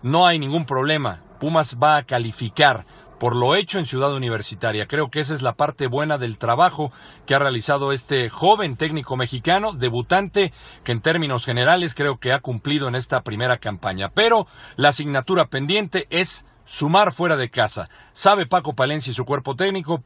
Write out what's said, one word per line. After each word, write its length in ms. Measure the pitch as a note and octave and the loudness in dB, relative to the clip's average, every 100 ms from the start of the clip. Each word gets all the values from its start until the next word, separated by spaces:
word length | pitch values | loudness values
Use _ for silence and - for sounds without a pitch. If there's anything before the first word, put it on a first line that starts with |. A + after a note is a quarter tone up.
no 240 | A#2+ D#3 F3+ | 2 4 6
hay 140 | E3+ | 4
ningún 260 | C#3 D#3 D3 | 0 -2 -2
problema. 560 | C3+ C#3 D#3 C3 F2 - - | -2 0 0 0 -6 -14 -8
Pumas 380 | C#3+ D#3+ D#3 A#2+ | 0 0 0 2
va 200 | D3+ D3+ | 4 4
a 60 | C3+ | 2
calificar 800 | B2 A#2 - A#2 - D3 A#2 - - - - | -4 -4 -6 -8 4 4 4 -6 -20 -20 -2
por 160 | A#2+ A#2+ | 0 2
lo 180 | B2 | 2
hecho 260 | F3 F#3 G3 | 2 0 -4
en 60 | D3+ | -4
Ciudad 280 | C3 C#3 | -2 -2
Universitaria. 720 | C#3 B2+ A2+ G#2 G2+ A#2 G#2+ G#2 | -2 -4 -4 -6 -6 -4 -4 -4
Creo 240 | C#3+ D3 | -2 -2
que 80 | D#3 | -2
esa 140 | C#3+ | -4
es 80 | D3+ | -2
la 100 | B2+ | -4
parte 360 | A2+ D3 - C3+ | 0 -2 0 -4
buena 300 | B2 D3+ D3 | -2 -2 -2
del 200 | B2 G#2+ | -4 -6
trabajo 560 | A#2 A#2+ F3+ - D3 - - - - | -2 4 2 2 -8 -8 -20 -20 0
que 100 | C3+ | 2
ha 40 | |
realizado 520 | C#3 B2+ G#2+ C#3+ C#3 | 2 -2 -2 0 0
este 380 | C#3 - C#3 A#2+ | -4 -2 -2 -2
joven 480 | - E3+ G#3+ F#3 A#2+ | 0 4 4 2 -4
técnico 400 | D#3 D#3 B2 B2+ | -4 -4 -6 -4
mexicano, 560 | B2 C3 C3+ F#3 G#3+ | -4 -4 0 0 0
debutante, 800 | E3 B2 A#2 A#2 F3+ G3 G3+ F#3 - - - - | -2 -2 -2 0 0 2 0 0 -2 -20 -16 -6
que 80 | |
en 80 | A#2+ | -2
términos 420 | B2+ E3 D3+ B2 | 0 0 0 -4
generales 500 | B2 A#2+ B2+ F3+ E3+ - | -2 0 2 2 2 -2
creo 220 | C#3+ C3 | -2 -2
que 140 | B2+ | -2
ha 80 | C3+ | -2
cumplido 480 | C3+ A#2 C#3+ D3 C3+ | -2 -8 -2 -2 -2
en 80 | B2+ | -4
esta 260 | B2 C3 | -2 -4
primera 360 | - G#2 B2 B2 | -4 -4 -2 -2
campaña. 500 | A2 G2 G2+ F#2 G2 | -4 -8 -6 -6 -4
Pero 400 | - A3 A#3 G3 - - - | 2 4 4 0 -10 -20 2
la 100 | C#3+ | 2
asignatura 640 | C#3+ D3 C#3 C3 F#3 D3 | 2 -2 -4 0 0 2
pendiente 580 | C3+ C#3+ G3+ G3+ F#3+ D3 | 0 -2 -2 -2 -4 -4
es 360 | E3 F3+ - - _ | -2 -2 -4 -10 _
sumar 480 | _ - D3 F3 G#3 | _ -4 2 4 4
fuera 240 | - F3 D#3 | 2 0 0
de 140 | A#2+ | -2
casa. 400 | - G#2+ - E2 - - | 0 0 0 -10 -14 -20
Sabe 320 | - G3 G3+ D#3 | 2 4 4 2
Paco 280 | F#3 D3+ | 0 -2
Palencia 380 | B2+ C3 D3+ C3+ | -2 0 0 -6
y 40 | A#2+ | -6
su 100 | B2 | -4
cuerpo 320 | C#3+ C3+ C3 | -4 -4 -2
técnico 440 | F#3+ F#3+ D3+ E3 | -2 -2 -4 -6